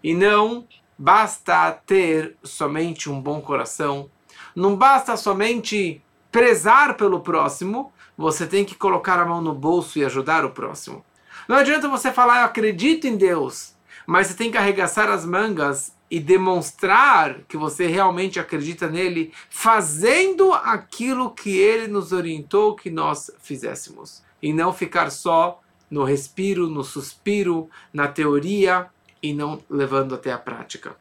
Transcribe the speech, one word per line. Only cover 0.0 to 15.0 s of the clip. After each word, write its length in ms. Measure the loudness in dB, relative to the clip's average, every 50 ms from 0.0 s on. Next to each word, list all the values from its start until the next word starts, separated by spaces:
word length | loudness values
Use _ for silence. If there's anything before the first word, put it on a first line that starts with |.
| -2
e 100 | -2 0
não 540 | 2 4 4 4 4 2 2 -2 -8 -12 _ _ _ _ _ _
basta 760 | -2 2 4 6 6 4 2 -4 -10 _ 0 2 2 2 2
ter 640 | 0 -6 _ 2 2 2 4 4 0 0 -2 -4 -12 _ _
somente 680 | -20 -8 -6 -4 -4 -2 -2 -4 -4 -4 -8 -8 -8
um 100 | -8 -6
bom 220 | -6 -6 -6 -6
coração, 680 | -6 -6 -4 -4 -4 -6 -6 -6 -4 -4 -4 -6 -8 -14 _ _ _ _ -20 -20 -20 -14 _
não 200 | 0 0 0 2
basta 420 | 4 4 4 4 4 2 -2 -6
somente 840 | -4 -2 -2 -2 0 0 0 -2 -4 -4 -4 -2 -2 -2 -4 -6 -12 _ _ _ _ _ _
prezar 680 | 2 4 4 4 4 4 4 6 6 6 6 4 2
pelo 260 | 0 0 0 0 0
próximo, 720 | -2 -2 0 0 0 0 -2 -6 -6 -6 -6 -6 -8 -10 _ _ -20 _ _
você 300 | -4 -2 -2 -2 -2 -4
tem 200 | 0 0 0 0
que 100 | 0 -4
colocar 420 | _ 0 0 0 0 0 0 2
a 80 | 2 2
mão 160 | 0 -2 -4
no 120 | -4 -6 -6
bolso 440 | -2 0 2 2 2 0 -2 -2
e 80 | -2 -2
ajudar 380 | 0 -2 -4 -2 0 0 0 0
o 80 | -2
próximo. 520 | -6 -8 -10 -10 -10 -14 -16 -16 -16 -18 _ _ _ _ _ _ -20 -20 -4
Não 80 | 0 2
adianta 320 | 2 4 4 2 0 0
você 240 | -2 -4 -2 -2 -2
falar, 300 | 2 4 4 4 6 4
"Eu 40 | 2
acredito 600 | 0 0 0 0 0 0 2 2 2 2 2 0
em 80 | -2 0
Deus", 580 | 2 2 2 2 0 -2 -4 -6 -12 -18 -18 _ _ _ _ -20 -18 -6
mas 220 | 2 2 2 2
você 60 | 2 -2
tem 180 | -4 -4 -2
que 60 | 0
arregaçar 520 | 0 0 2 2 0 -2 -2 2 0